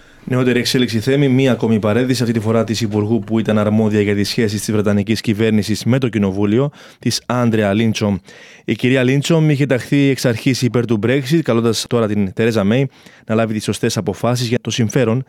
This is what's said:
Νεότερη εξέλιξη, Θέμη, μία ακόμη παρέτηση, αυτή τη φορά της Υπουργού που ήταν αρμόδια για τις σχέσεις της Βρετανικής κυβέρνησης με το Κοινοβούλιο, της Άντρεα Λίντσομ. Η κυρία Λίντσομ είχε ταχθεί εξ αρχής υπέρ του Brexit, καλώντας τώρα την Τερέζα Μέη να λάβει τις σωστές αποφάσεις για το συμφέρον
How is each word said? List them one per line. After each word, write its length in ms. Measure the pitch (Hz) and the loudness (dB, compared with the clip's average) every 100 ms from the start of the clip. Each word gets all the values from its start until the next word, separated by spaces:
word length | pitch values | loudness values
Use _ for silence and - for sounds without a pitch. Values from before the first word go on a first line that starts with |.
| - - - | -20 -20 -6
Νεότερη 320 | 127 127 120 | 0 2 0
εξέλιξη, 400 | 117 131 123 110 | 0 0 0 0
Θέμη, 280 | 107 139 139 | 0 2 4
μία 240 | 127 135 | 4 2
ακόμη 280 | 113 113 113 | 2 2 2
παρέτηση, 420 | 104 110 131 120 | 2 0 0 0
αυτή 120 | 120 | 0
τη 60 | 113 | 0
φορά 240 | 107 113 | 0 0
της 180 | 113 104 | 0 -2
Υπουργού 380 | 110 107 104 117 | -2 -2 0 -2
που 200 | 101 110 | 0 -2
ήταν 180 | 107 107 | 0 0
αρμόδια 440 | 104 107 107 104 | 2 2 2 2
για 140 | 101 101 | 2 0
τις 140 | 98 | -2
σχέσεις 300 | - 110 104 | -2 -2 -2
της 120 | - | -2
Βρετανικής 480 | 107 104 101 98 107 | -2 0 0 0 -2
κυβέρνησης 600 | - 101 110 107 98 101 | -2 0 0 0 0 -4
με 140 | 113 131 | 0 0
το 120 | 127 | 0
Κοινοβούλιο, 640 | 107 101 95 104 113 143 - - - | 0 -2 0 0 2 0 -4 -20 -8
της 220 | 123 - - | -6 -4 -4
Άντρεα 480 | 123 120 110 104 | 0 0 2 0
Λίντσομ. 420 | 101 113 104 107 95 - - - - - | 2 0 0 -2 -2 -6 -20 -20 -16 -6
Η 100 | 113 | -2
κυρία 280 | 123 131 | 0 2
Λίντσομ 460 | 127 143 - 165 156 | 2 0 2 2 2
είχε 160 | 135 139 | 2 0
ταχθεί 440 | 127 - 143 139 | 0 0 2 2
εξ 160 | 127 131 | 2 0
αρχής 360 | 113 139 123 | 0 0 0
υπέρ 240 | 123 120 113 | 0 0 0
του 140 | 113 113 | 0 0
Brexit, 340 | 139 127 165 | -2 0 0
καλώντας 420 | 147 117 117 107 - | 0 0 0 -2 -2
τώρα 200 | 120 107 | -2 0
την 260 | 104 95 | -2 -2
Τερέζα 300 | - 113 110 | 0 0 2
Μέη 260 | 98 120 135 - - - - | 2 2 0 -6 -20 -20 -4
να 100 | 113 | -2
λάβει 180 | 110 | 0
τις 100 | 107 | -2
σωστές 340 | 107 101 120 113 | -4 -2 -2 -2
αποφάσεις 500 | 95 92 113 123 120 | -4 -2 -2 -2 -2
για 100 | 120 | -2
το 100 | - | -2
συμφέρον 520 | 107 110 147 113 117 | -2 0 0 0 0